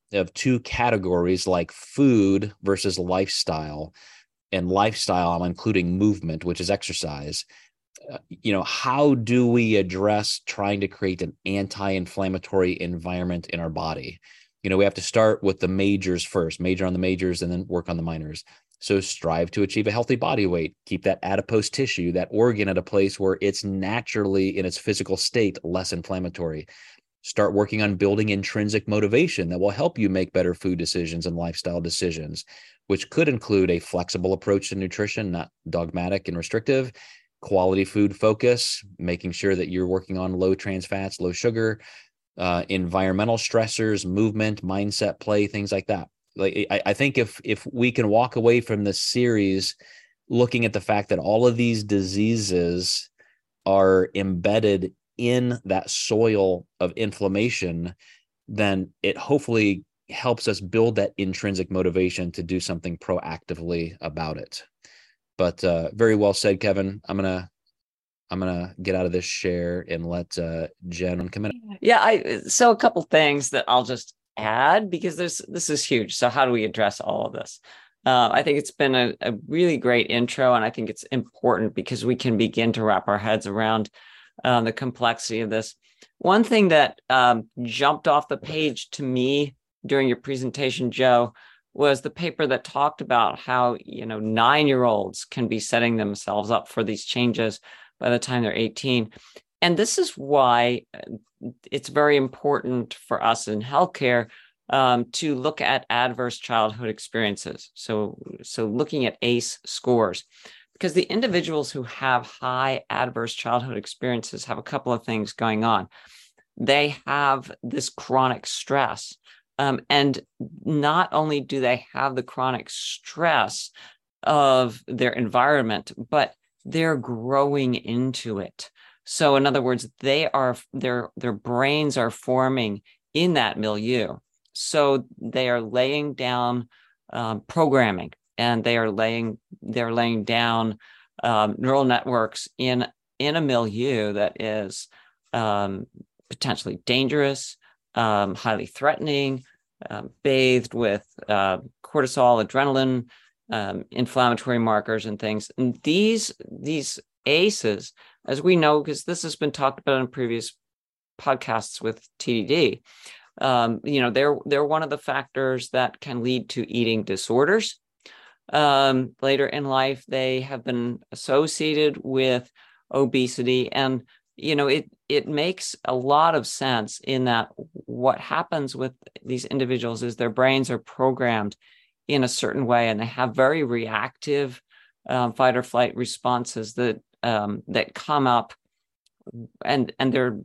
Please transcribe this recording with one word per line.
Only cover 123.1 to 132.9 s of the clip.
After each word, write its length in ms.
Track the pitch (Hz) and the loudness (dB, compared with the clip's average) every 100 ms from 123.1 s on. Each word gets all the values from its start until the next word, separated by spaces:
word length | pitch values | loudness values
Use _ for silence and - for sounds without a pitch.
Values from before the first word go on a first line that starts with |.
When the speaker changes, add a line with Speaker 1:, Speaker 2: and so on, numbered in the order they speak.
| 151 170 143 101 - - - - _ _ _ | -2 2 2 0 -4 -12 -16 -20 _ _ _
Speaker 2:
of 580 | - 151 139 131 120 113 - | 0 4 6 4 2 -4 -10
their 240 | 123 123 | -2 0
environment, 800 | 123 113 123 135 147 113 104 - - 117 | 0 0 2 4 2 2 -4 -6 -14 -2
but 240 | 151 - - _ _ | 0 0 -4 _ _
they're 320 | - 160 165 143 | -6 -2 0 0
growing 800 | 120 113 123 139 143 143 127 | -4 -8 0 2 2 2 0
into 640 | 120 - 120 131 127 120 101 | 0 -2 -2 -2 -4 -6 -6
it. 320 | - - - _ - _ | -8 -12 -20 _ -20 _
So 320 | - - 151 139 | -10 2 4 6
in 100 | 139 | 4
other 140 | 135 | 2
words, 280 | 127 123 - _ | 0 -2 -4 _
they 280 | 131 147 160 | 0 0 0
are, 260 | 139 127 120 - | 0 0 -2 -8
their, 380 | 135 127 123 107 - | -6 -2 -2 -4 -6
their 160 | 123 | -6
brains 640 | 104 113 123 135 151 147 131 | -4 -2 0 2 2 0 0
are 140 | 117 | -2
forming 720 | - - 127 131 131 110 98 - | -2 -2 2 2 0 -2 -4 -12